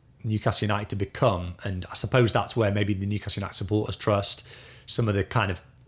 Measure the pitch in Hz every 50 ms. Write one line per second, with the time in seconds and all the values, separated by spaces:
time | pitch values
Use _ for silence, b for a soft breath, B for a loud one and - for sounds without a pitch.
0 | _ - _ - - 113 107 107 - 113 107 - 110 104 104 104 104 - - 98
1 | 98 - - - 143 120 98 87 90 87 90 - - 104 95 90 90 - - -
2 | - - - 127 120 104 - 113 98 - - 123 110 101 101 104 101 98 104 95
3 | 98 101 104 104 - 98 - 101 98 90 - - 110 - 104 107 107 - 98 -
4 | - 110 104 101 98 - - - B B B B B B B B B - - -
5 | 117 107 101 101 95 - - 120 104 98 87 - - - - - -